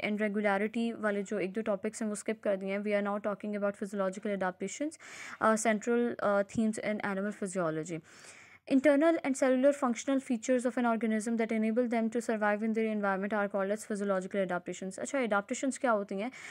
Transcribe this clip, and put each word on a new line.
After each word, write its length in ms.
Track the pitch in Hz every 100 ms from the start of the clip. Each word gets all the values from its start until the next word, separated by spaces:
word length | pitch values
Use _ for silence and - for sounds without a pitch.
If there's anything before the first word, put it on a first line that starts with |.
and 160 | 202 208
regularity 720 | 214 202 208 196 214 226 233 214
वाले 220 | 208 202
जो 160 | 196 208
एक 140 | 180
दो 100 | 190
टॉपिक्स 400 | 220 196 214 220
हैं 60 | 220
वो 60 |
स्किप 280 | 208 - 220
कर 140 | 220 196
दिए 160 | 190
हैं। 80 | 202
We 80 | 208
are 180 | 202 202
now 180 | 202 208
talking 360 | 196 214 208
about 200 | 202 202
physiological 560 | 202 202 190 185 214 196
adaptations, 600 | 185 180 196 - 294 - - - - -
uh, 240 | 220 220 226
central, 500 | 214 226 240 240 -
uh, 200 | 202 202
themes 400 | 202 - 220 214
in 200 | - 214
animal 280 | 208 190 202 202
physiology। 580 | 196 185 165 156 160 160 - - - - - - -
Internal 400 | 277 294 285 330
and 240 | 330 285 262
cellular 360 | 262 254 277 277
functional 400 | 254 226 - 269 -
features 400 | 233 240 254 240
of 80 | 247
an 60 |
organism 520 | 240 226 226 220 220 226
that 160 | 220
enable 360 | 226 220 220 247
them 160 | 233
to 120 | 226 240
survive 460 | 233 226 208 208
in 120 | 226
their 200 | 220 220
environment 380 | 214 202 190 196
are 160 | 214 202
called 280 | 202 190 214
as 100 | -
physiological 600 | 208 202 190 185 202 185
adaptations। 500 | 175 180 180 190 -
अच्छा, 200 | 240 277
adaptations 600 | 240 202 202 247 277 -
क्या 120 | 254
होती 240 | 214 202
हैं? 180 | 196 233 - -